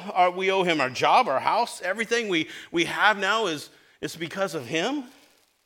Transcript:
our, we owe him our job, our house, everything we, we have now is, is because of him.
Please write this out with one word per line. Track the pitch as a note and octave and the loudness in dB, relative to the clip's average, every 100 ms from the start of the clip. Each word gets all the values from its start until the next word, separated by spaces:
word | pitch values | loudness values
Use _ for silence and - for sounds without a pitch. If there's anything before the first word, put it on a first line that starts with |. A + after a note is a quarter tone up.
| F#3 | -2
our, | G3 F3+ | 2 2
we | F3+ F#3+ | 2 0
owe | F#3+ | 2
him | F3+ D#3 | 2 2
our | B2+ | 0
job, | A#2+ D3 G#3 A#3 | 2 4 4 4
our | C3 | 2
house, | C#3 F#3+ A#3 - | 2 0 0 -4
everything | F3+ G#3 A3 A#3 G#3+ | -6 -4 -2 -2 0
we, | E3+ D#3 - - | -2 -2 -8 -6
we | E3+ | -2
have | D#3 C#3 G3 G3+ | -2 2 4 4
now | G3 A3+ G3+ | 2 0 0
is, | D3 - - _ _ | -4 -8 -20 _ _
is | D#3 D#3+ | -10 -8
because | E3 G3 G3 | -10 -4 -4
of | D#3 A#2 | -4 -4
him. | D#3+ G#3 D4 A#3+ - _ _ _ _ | -2 -2 -4 -8 -18 _ _ _ _